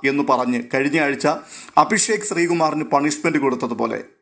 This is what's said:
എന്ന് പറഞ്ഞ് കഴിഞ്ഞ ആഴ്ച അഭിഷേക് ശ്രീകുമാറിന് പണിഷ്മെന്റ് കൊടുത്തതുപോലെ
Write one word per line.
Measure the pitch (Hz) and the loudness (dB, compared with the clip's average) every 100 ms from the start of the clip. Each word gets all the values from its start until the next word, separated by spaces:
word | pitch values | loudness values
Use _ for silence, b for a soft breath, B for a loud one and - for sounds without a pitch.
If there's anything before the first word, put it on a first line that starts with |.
| 135 | 0
എന്ന് | 143 120 | 0 2
പറഞ്ഞ് | 127 123 120 117 | 2 2 -2 -2
കഴിഞ്ഞ | 135 143 156 | -2 0 0
ആഴ്ച | 143 131 147 143 B B B - | 0 0 0 -2 B B B 2
അഭിഷേക് | 156 - - 214 - | 4 2 2 0 -2
ശ്രീകുമാറിന് | 170 170 170 160 151 | 0 0 2 0 -2
പണിഷ്മെന്റ് | 151 143 147 147 170 151 | 0 0 0 0 -2 0
കൊടുത്തതുപോലെ | 135 123 123 113 113 107 - _ | 0 -2 -4 -2 -4 -4 -10 _